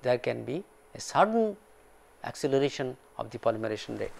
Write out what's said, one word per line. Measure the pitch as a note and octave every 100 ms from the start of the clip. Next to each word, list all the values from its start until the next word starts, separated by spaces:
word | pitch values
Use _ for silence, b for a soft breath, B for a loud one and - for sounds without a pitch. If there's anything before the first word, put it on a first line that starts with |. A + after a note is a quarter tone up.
There | B2+ B2
can | B2+ A#2
be | A2+ D3 G3+ - -
a | -
sudden | - C3+ G3 A3+ A3 G3+ - - - - - -
acceleration | - - D3 C3+ C#3 - C3 B2+ - -
of | A2
the | A#2
polymerization | A#2+ A2 A2 G#2+ - A2
rate. | G#2 -